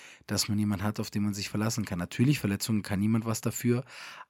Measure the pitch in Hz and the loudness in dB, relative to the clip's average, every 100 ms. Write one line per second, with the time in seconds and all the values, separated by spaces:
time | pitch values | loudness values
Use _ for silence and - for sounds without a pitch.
0 | - - - 104 - 104 104 101 104 104 | -20 -16 -4 -2 2 2 2 2 0 -2
1 | 104 107 104 101 95 104 107 117 101 90 | -4 0 0 0 -2 0 0 0 -2 -4
2 | 85 - 123 147 101 98 - 107 - 98 | -2 2 4 4 2 0 0 -2 0 0
3 | 107 113 113 110 117 - 117 120 - - | 2 2 0 -2 -2 0 2 2 -2 -12
4 | - - - | -16 -16 -16